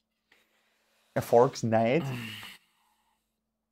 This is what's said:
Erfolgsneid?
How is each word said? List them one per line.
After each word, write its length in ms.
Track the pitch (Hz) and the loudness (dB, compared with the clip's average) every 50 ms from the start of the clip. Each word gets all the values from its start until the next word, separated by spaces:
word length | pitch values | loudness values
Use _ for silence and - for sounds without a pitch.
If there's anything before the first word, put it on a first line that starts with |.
| _ _ _ _ _ _ _ _ _ _ _ _ _ _ _ _ _ _ _ _ _ _ - | _ _ _ _ _ _ _ _ _ _ _ _ _ _ _ _ _ _ _ _ _ _ -8
Erfolgsneid? 880 | 131 123 - - 117 123 139 - - - 113 110 110 113 113 131 165 143 135 127 123 117 113 107 104 107 - - - _ _ _ _ _ _ _ _ _ _ _ _ _ _ _ _ _ _ _ _ _ _ | -8 -2 4 4 6 6 4 2 -4 -4 0 0 2 2 2 0 0 -2 -4 -8 -10 -10 -12 -14 -14 -16 -18 -20 -20 _ _ _ _ _ _ _ _ _ _ _ _ _ _ _ _ _ _ _ _ _ _